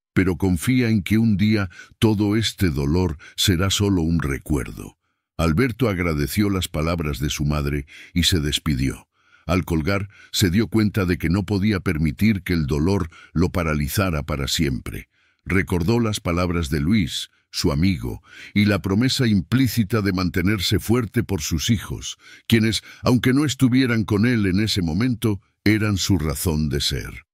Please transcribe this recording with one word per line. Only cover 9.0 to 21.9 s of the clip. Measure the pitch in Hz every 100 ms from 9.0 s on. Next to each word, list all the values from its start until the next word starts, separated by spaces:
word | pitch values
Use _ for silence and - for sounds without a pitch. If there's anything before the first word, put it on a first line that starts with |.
| - _ _ _ -
Al | 90
colgar, | 73 80 76 98 101 - -
se | - 95
dio | 95 110
cuenta | 110 107 107 90
de | 87
que | 80
no | 98
podía | 90 101 107 95
permitir | 98 76 78 - 107 98
que | -
el | 85 69
dolor | 73 87 98 87 - -
lo | 78 85
paralizara | 95 82 76 71 - 95 76
para | 69 71 67
siempre. | - 69 62 - - - _ _ _
Recordó | - 95 82 87 85 117
las | 113 104
palabras | 90 85 90 85 69
de | 78
Luis, | 76 110 73 - - _ _
su | - 87
amigo, | 71 95 76 58 52 - - -
y | 104 104
la | 98
promesa | 92 98 127 - 120
implícita | 98 76 131 127 123 98 113
de | 98
mantenerse | 92 90 95 90 107 - 92
fuerte | - 123 110 117
por | 87 95
sus | - 80 -
hijos, | 113 -